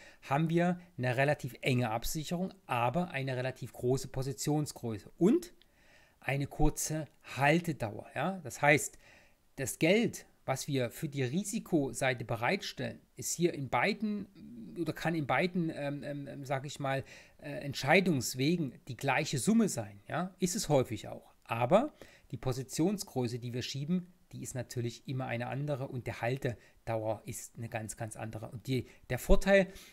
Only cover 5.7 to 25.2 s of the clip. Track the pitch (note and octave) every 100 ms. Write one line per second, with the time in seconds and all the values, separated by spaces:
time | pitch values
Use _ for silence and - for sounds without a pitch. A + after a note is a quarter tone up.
5.7 | _ _ - _ _ - C#3 C#3+ - D3+
6.7 | - - D#3 D3 _ - B2 C#3+ E3 E3+
7.7 | C3+ G#2+ G#2+ - A#2+ D#3+ F#3+ B2+ - D3
8.7 | D3+ - - - - _ _ _ - B2
9.7 | - D#3 G#3+ F#3+ - - _ - C3 -
10.7 | C3+ A#2 - D#3 C#3 B2+ E3+ G#3+ A3 -
11.7 | E3 C3 A2+ C3 B2+ A#2+ A2 B2 F#3+ -
12.7 | - A#2 A2+ _ - - - E3+ C#3+ C3
13.7 | B2 E3+ A3 G#3+ G#3 - D#3+ D3 - -
14.7 | - D#3 - E3 E3+ C3+ C3 F3+ F#3 D#3+
15.7 | - C#3+ C#3+ D3 C#3+ C#3 C#3 C3+ C3+ C#3+
16.7 | - C#3 C3+ C3 - - _ D3 C#3+ C#3+
17.7 | - C3+ F#3 F#3 C3+ - C3 C#3+ F3 C3+
18.7 | - - A#2+ C#3 C3 D#3 C#3 F3+ A3+ F#3+
19.7 | - G2+ G2+ - C3+ F#3 - F3+ G#3 -
20.7 | C#3+ A#2 A2 A2+ A2+ - _ - A#2 A#2+
21.7 | G3 D4 - - - - B2 C3 C3 B2
22.7 | - E3 G3 - C3 A#2+ A#2+ A#2+ B2 -
23.7 | C3+ D3 F3+ F3+ _ _ B2 B2 B2+ A#2
24.7 | B2 A#2+ - - C3